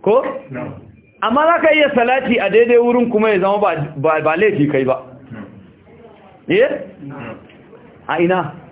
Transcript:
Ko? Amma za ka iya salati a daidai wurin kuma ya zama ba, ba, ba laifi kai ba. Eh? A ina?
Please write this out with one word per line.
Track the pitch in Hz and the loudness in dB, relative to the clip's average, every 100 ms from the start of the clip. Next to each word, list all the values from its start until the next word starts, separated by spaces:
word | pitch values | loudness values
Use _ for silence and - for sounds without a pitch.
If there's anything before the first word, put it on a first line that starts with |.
Ko? | - 240 - - - 127 98 - - - _ _ | 2 0 0 -10 -12 -12 -12 -12 -20 -20 _ _
Amma | 214 254 311 | -2 2 2
za | 339 | 4
ka | 311 | 2
iya | 302 285 214 | 2 2 2
salati | 233 262 254 226 | 2 0 0 -2
a | 196 | 2
daidai | 208 233 240 | 2 4 4
wurin | 240 247 233 | 4 2 0
kuma | 208 220 | 0 0
ya | 202 | 2
zama | 190 208 | 0 0
ba, | 202 160 147 | 0 -2 -6
ba, | - 151 156 | -2 0 0
ba | 156 165 | 0 2
laifi | 214 143 147 | 0 2 0
kai | 139 | 0
ba. | 131 127 - - - 110 101 - - - - - 220 - - - - | 0 -2 -6 -20 -18 -18 -18 -20 -20 -20 -20 -20 -20 -20 -20 -20 -10
Eh? | 185 269 - 101 - 143 135 113 107 - - - - - - - | -4 -2 -4 -14 -20 -20 -18 -18 -20 -20 -20 -20 -20 -20 -20 -8
A | 151 | -2
ina? | 175 185 156 - - | 0 0 -4 -12 -20